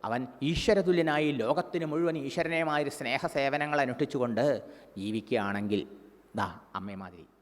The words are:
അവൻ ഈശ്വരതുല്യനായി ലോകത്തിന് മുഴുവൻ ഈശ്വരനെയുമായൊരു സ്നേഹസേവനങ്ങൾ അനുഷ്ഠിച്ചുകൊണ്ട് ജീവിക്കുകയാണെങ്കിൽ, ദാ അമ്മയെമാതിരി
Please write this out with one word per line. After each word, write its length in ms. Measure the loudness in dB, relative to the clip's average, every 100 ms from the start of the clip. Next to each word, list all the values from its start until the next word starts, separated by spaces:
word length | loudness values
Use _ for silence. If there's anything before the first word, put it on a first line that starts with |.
| -2
അവൻ 140 | -4 -4 -4 0
ഈശ്വരതുല്യനായി 800 | 0 4 4 6 4 4 2 2 2
ലോകത്തിന് 440 | 2 0 0 -4 -2
മുഴുവൻ 240 | 0 0 0 -4
ഈശ്വരനെയുമായൊരു 640 | -2 0 0 2 0 0 -4
സ്നേഹസേവനങ്ങൾ 800 | -2 -2 0 0 0 0 0 0
അനുഷ്ഠിച്ചുകൊണ്ട് 600 | 0 0 -2 0 0 2 2 2 -4 -18 -16 -8
ജീവിക്കുകയാണെങ്കിൽ, 840 | -4 -4 0 -2 0 -2 0 0 -2 -12 -20 -20 -12 -4
ദാ 80 | -4 -4 -12 -10
അമ്മയെമാതിരി 460 | -10 -12 -14 -18 -20 _